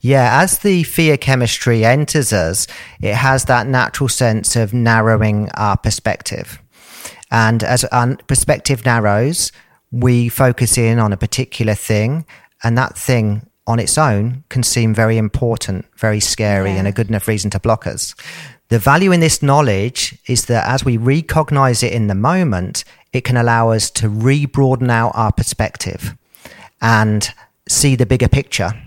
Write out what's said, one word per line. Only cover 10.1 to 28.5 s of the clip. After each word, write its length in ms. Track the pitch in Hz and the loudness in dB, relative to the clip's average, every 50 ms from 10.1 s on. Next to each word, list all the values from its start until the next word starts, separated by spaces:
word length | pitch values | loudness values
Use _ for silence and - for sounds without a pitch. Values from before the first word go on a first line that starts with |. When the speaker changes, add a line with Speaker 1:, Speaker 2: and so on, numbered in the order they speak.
| 123 120 120 117 | 2 2 2 0
Speaker 1:
focus 480 | - - 139 127 120 - 123 110 - | 0 2 2 2 2 2 0 0 0
in 220 | - 117 113 113 117 | 0 2 2 2 2
on 120 | 113 107 101 | 2 0 0
a 40 | |
particular 580 | 92 - 107 - - 131 - - - 120 110 107 | -2 -4 -4 -4 -4 -6 -6 -4 -4 -2 -2 -2
thing, 520 | 98 - - 110 104 107 117 139 160 156 _ - - _ _ _ _ - | -2 -2 -2 0 0 0 0 -2 -4 -6 _ -16 -20 _ _ _ _ -2
and 140 | 117 117 | 0 0
that 220 | 120 131 - - - | 0 0 -2 -4 -10
thing 500 | - - 131 120 110 107 104 107 - _ _ _ _ | -4 -2 0 0 2 0 -2 -4 -6 _ _ _ _
on 120 | - 117 117 | -4 -2 -2
its 180 | 113 - - | -2 -2 0
own 480 | - 156 147 110 101 104 117 123 131 147 _ | 0 2 2 2 0 0 -2 -4 -8 -12 _
can 120 | - 131 120 | -4 -4 -2
seem 300 | - - - 117 113 107 | -2 0 0 0 0 2
very 240 | 110 113 110 113 | 2 2 2 2
important, 680 | 113 110 104 - - - 120 113 104 - - 98 90 90 _ _ | 0 0 -2 -2 -2 -2 -2 -2 -4 -4 -6 -6 -8 -8 _ _
very 240 | _ - 110 107 107 | _ -2 -2 0 0
scary, 520 | 101 - - - 110 104 101 98 95 98 98 | -2 -4 -4 -2 0 0 0 0 0 0 -2
Speaker 2:
Yeah. 80 | 92 | -2
Speaker 1:
and 60 | 95 101 | -2 -2
a 40 | 98 | -2
good 160 | - 113 101 | -2 -2 -2
enough 180 | 110 104 - - | -2 -4 -2 -2
reason 220 | 110 104 95 104 - | -4 -2 -2 -4 -6
to 60 | 95 | -4
block 280 | - 117 117 - - | 0 0 0 0 -2
us. 280 | - 58 - - - - - - - - - 160 - - _ _ _ | -8 -8 -8 -10 -10 -10 -16 -20 -20 -18 -18 -18 -20 -20 _ _ _
The 80 | 113 117 | -2 0
value 340 | 101 139 139 160 190 190 180 | 4 4 4 4 4 4 4
in 80 | 175 | 4
this 220 | 165 160 - - - | 4 2 2 0 0
knowledge 760 | 139 139 147 151 127 101 95 101 117 131 - - - - - _ | 2 2 2 2 2 0 0 -2 -4 -4 -6 -8 -8 -8 -14 _
is 200 | - 127 120 - | -4 -2 -2 0
that 200 | - 120 113 - | 0 -2 0 0
as 180 | - 123 135 - | 0 -2 -2 0
we 120 | 135 123 | 0 0
recognize 840 | 113 113 123 139 156 160 - - 160 156 - 147 143 139 131 123 113 - | 0 2 2 0 0 0 0 0 0 0 0 2 2 2 2 2 0 -2
it 100 | 117 - | -2 -2
in 140 | 120 110 | -2 -2
the 80 | 101 101 | 0 0
moment, 680 | 95 107 135 175 190 180 151 104 90 90 92 - - - - - _ _ _ - | 0 0 0 0 2 0 0 0 -2 -4 -4 -8 -10 -12 -12 -20 _ _ _ -6
it 100 | 131 123 | -6 -2
can 140 | - 123 | 0 0
allow 320 | 123 117 117 117 117 117 113 | 2 2 2 2 4 2 2
us 200 | 113 110 107 - | 2 0 -2 -4
to 180 | - - 113 110 | -4 -2 -2 -2
re-broaden 840 | 104 107 110 127 135 147 143 139 _ - 139 131 131 123 127 123 | -2 0 0 2 2 2 0 -2 _ 0 2 2 2 0 0 0
out 220 | 120 113 113 117 - | 0 0 0 0 0
our 160 | - 113 107 - | -2 -2 -2 0
perspective 840 | - 120 - - - 117 - - - - 92 87 - - 104 - - _ _ _ - _ - - - - - _ _ | -2 -4 -6 -4 -4 -6 -6 -6 -8 -10 -10 -10 -8 -10 -10 -12 -12 _ _ _ -20 _ -20 -20 -20 -20 -20 _ _
and 500 | - 113 117 110 110 107 107 104 101 - - _ - _ _ _ _ - | 0 2 2 4 2 2 0 0 -2 -4 -10 _ -20 _ _ _ _ -6
see 260 | - - - 143 135 | -4 0 2 2 2
the 120 | 120 127 | 2 2
bigger 200 | 104 135 123 123 | 0 2 0 2
picture 460 | - - 139 139 _ | 2 2 2 0 _